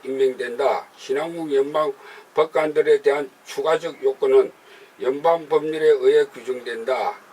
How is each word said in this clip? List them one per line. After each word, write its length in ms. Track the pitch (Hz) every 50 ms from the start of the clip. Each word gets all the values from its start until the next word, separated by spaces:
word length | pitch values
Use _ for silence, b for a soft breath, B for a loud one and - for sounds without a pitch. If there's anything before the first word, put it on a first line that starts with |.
임명된다. 840 | - 131 135 135 135 131 123 - - 123 120 123 139 127 - - - - _
신한국 580 | - - - 135 143 156 165 170 170 160 151 139
연방 380 | 139 139 143 151 156 156 143 - B B B B B B B -
법관들에 680 | 151 156 160 - 160 156 156 147 151 147 151 147 139
대한 280 | 143 143 139 147 143 - - _ _
추가적 580 | - - 139 - 156 160 - 165 160 143 139
요건은 480 | 131 135 131 - 143 131 135 135 - - - _ B B B B B B B B
연방 480 | 101 127 139 143 151 165 170 165 156 147
법률에 380 | 160 151 151 156 160 156 156 156
의해 340 | 147 131 127 135 147 151 143
규정된다. 1000 | 139 - 131 117 127 127 123 120 120 - 113 - 127 131 120 - - - - - -